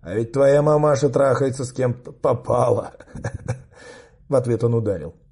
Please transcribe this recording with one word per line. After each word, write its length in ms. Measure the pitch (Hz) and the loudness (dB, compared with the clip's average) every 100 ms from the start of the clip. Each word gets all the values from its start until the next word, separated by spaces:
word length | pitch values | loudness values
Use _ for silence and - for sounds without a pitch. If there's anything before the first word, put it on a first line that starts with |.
а 120 | 82 | -6
ведь 200 | 107 110 | -6 -4
твоя 280 | 135 139 143 | 2 4 4
мамаша 480 | 147 151 151 135 147 | 4 4 4 2 2
трахается 540 | 131 139 123 139 131 | 2 2 2 0 -2
с 80 | 127 | -8
кем 220 | - 127 | -4 -4
попала". 1000 | 117 - - 143 120 - 123 123 110 - - - | -4 -10 -4 -2 -2 -2 0 2 0 -4 -16 -18
<laughs> 1120 | - - - - - - - - - - _ _ | -12 -10 -10 -10 -10 -12 -20 -20 -20 -20 _ _
В 80 | 135 | -2
ответ 300 | 127 113 120 | 0 0 0
он 80 | |
ударил. 420 | 117 104 92 73 - _ | 0 -2 -4 -8 -18 _